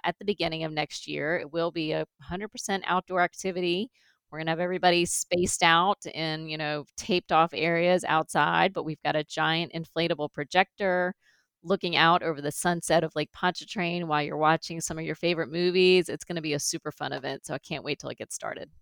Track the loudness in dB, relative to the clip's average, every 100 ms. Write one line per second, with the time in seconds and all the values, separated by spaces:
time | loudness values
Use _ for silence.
0 | -4 -4 -4 -2 -4 -4 -6 -4 -6 -8
1 | -10 -6 -4 -4 -4 -4 -2 -2 -4 -4
2 | -6 _ -12 -10 -10 -10 -4 -4 0 -2
3 | 0 0 0 0 -6 -2 -2 -2 -4 _
4 | _ _ _ -8 -4 -2 -2 2 4 4
5 | 2 0 -2 0 0 2 6 6 4 0
6 | -4 -6 -4 -4 -6 -6 -4 -4 -6 -10
7 | 0 0 4 4 4 2 0 4 4 4
8 | 4 0 2 2 2 4 2 0 -6 -4
9 | -2 -2 -4 -2 0 0 -2 -6 -6 -2
10 | 0 0 -4 -6 0 2 2 0 0 2
11 | 0 -4 _ _ _ _ -4 -2 0 4
12 | 4 4 2 -4 -4 -2 -2 -2 2 2
13 | 2 -2 -6 -2 -4 -4 -8 -6 -4 -4
14 | -2 -2 -2 0 2 2 0 -8 -8 -6
15 | -6 -2 0 0 -2 0 2 4 6 6
16 | 4 -4 -8 -8 -4 -2 -2 -6 -8 -8
17 | -8 -6 -8 -8 -8 -10 -8 -8 -6 -6
18 | -8 -12 -12 -10 -10 -10 -14 -20